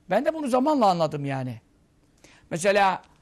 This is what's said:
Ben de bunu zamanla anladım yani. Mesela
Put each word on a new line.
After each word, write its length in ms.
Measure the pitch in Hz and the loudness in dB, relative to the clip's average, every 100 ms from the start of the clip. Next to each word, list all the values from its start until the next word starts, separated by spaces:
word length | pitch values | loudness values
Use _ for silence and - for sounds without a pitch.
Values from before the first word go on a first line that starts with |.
| - | -4
Ben 160 | 190 311 | -2 -2
de 80 | |
bunu 140 | 320 285 | -4 -2
zamanla 380 | 254 277 294 208 | 0 2 2 2
anladım 400 | 175 156 151 143 | 2 0 -2 -6
yani. 360 | 135 127 113 - _ _ _ _ _ - - _ | -6 -6 -10 -16 _ _ _ _ _ -20 -20 _
Mesela 520 | 170 196 202 196 180 - _ | -2 2 2 2 0 -8 _